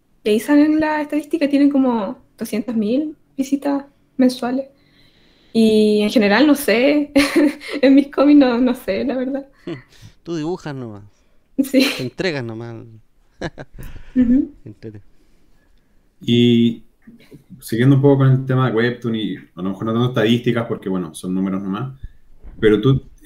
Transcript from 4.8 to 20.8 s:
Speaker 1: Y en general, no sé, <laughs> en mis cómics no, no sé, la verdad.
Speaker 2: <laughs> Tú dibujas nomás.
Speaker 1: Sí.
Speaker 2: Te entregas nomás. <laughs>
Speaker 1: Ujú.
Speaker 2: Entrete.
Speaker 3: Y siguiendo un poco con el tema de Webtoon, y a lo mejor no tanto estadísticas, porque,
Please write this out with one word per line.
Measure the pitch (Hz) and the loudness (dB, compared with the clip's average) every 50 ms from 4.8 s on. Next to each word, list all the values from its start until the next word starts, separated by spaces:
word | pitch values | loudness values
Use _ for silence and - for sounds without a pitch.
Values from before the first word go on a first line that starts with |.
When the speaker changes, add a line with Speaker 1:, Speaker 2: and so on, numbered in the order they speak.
| _ _ _ _ _ _ _ _ _ _ _ _ _ _ - | _ _ _ _ _ _ _ _ _ _ _ _ _ _ 0
Speaker 1:
Y | 226 226 220 220 214 214 214 208 208 | 2 4 4 4 4 4 4 2 2
en | 208 208 | 0 2
general, | - 254 202 202 202 220 277 | 2 2 2 4 4 4 4
no | 302 285 | 4 2
sé, | 277 - - 190 226 247 285 294 294 285 - - | 2 2 0 0 2 2 2 2 0 -2 0 0
<laughs> | 277 285 277 - 320 320 285 - - - - - 294 - | 0 0 2 2 2 2 2 0 -4 -14 -10 -6 2 4
en | 269 269 | 6 6
mis | 277 277 277 | 6 4 2
cómics | - - 302 294 294 294 | 0 0 4 6 6 6
no, | 277 254 233 233 | 6 4 2 0
no | 262 254 254 | 0 0 -2
sé, | 254 - - 190 208 233 | -4 -4 -6 -4 -4 -4
la | 269 247 262 | -4 -4 -4
verdad. | 254 262 277 269 277 - _ _ - | -6 -6 -6 -8 -10 -12 _ _ -14
Speaker 2:
<laughs> | - 165 127 - _ _ - - - _ _ - | -14 -14 -14 -16 _ _ -20 -20 -20 _ _ -14
Tú | - 170 | -10 -8
dibujas | 165 147 160 185 180 - 160 143 | -8 -6 -6 -8 -8 -10 -12 -12
nomás. | 135 123 113 104 101 101 104 _ _ _ _ _ _ _ _ _ - 277 | -12 -12 -14 -14 -16 -20 -20 _ _ _ _ _ _ _ _ _ -4 -4
Speaker 1:
Sí. | - - 262 262 - - - | 0 2 2 2 2 -2 -4
Speaker 2:
Te | 131 | -8
entregas | 123 - - 175 190 151 139 123 | -8 -6 -4 -4 -4 -4 -4 -6
nomás. | 113 110 110 117 117 117 113 110 113 113 110 _ _ _ _ _ _ _ - | -8 -10 -10 -12 -12 -14 -16 -18 -20 -20 -20 _ _ _ _ _ _ _ -12
<laughs> | - 165 - - - - - - - - - - - - - | -12 -12 -12 -12 -20 -20 -18 -18 -16 -16 -16 -16 -16 -8 -2
Speaker 1:
Ujú. | 254 247 226 247 269 320 311 - - - | 0 2 2 2 0 0 -2 -8 -20 -20
Speaker 2:
Entrete. | 113 104 _ - 113 104 104 - - _ - _ _ _ _ _ _ _ _ _ _ _ _ _ _ _ _ _ _ _ _ | -20 -20 _ -18 -18 -18 -18 -20 -20 _ -20 _ _ _ _ _ _ _ _ _ _ _ _ _ _ _ _ _ _ _ _
Speaker 3:
Y | - - 120 120 120 120 120 117 117 117 113 - - - _ _ _ - - - _ _ - - _ _ - - | -4 0 2 4 4 4 4 4 2 2 0 -4 -14 -20 _ _ _ -20 -20 -20 _ _ -20 -20 _ _ -20 -20
siguiendo | - - 113 113 123 131 139 | -12 -8 -2 0 4 4 4
un | 135 135 | 6 6
poco | 143 139 135 | 4 4 4
con | 135 135 131 | 4 4 2
el | 123 - | 2 0
tema | - 131 131 131 123 | -2 -2 0 0 0
de | 107 | 0
Webtoon, | 110 117 120 120 - - 120 113 | 0 0 -2 -2 -4 -6 -6 -6
y | 110 107 90 92 | -4 -4 -6 -8
a | - - _ _ 82 90 | -10 -14 _ _ -8 -8
lo | 98 | -6
mejor | 98 - 113 | -6 -6 -6
no | 117 113 | -4 -2
tanto | 117 123 127 | 0 -2 0
estadísticas, | - 131 107 110 120 117 - 123 113 117 113 | 0 0 0 2 2 0 0 -2 -2 -2 -4
porque, | - 110 - | -6 -8 -8